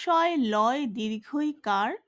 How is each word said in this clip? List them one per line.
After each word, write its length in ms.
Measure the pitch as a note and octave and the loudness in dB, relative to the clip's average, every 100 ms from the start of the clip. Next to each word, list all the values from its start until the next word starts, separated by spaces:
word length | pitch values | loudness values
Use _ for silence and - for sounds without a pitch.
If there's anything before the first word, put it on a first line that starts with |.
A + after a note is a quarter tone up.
শয় 300 | - E4 E4+ E4 A3+ | 0 2 2 2 0
লয় 260 | G#3+ A3 C#4 C4+ F#3+ | 2 2 0 -4 -4
দীর্ঘ 300 | G#3+ G#3+ - D4 D4+ | -4 -6 -6 -2 -2
ইকার 380 | D4 A3 G3 G#3+ G4 | -2 -2 0 -2 -6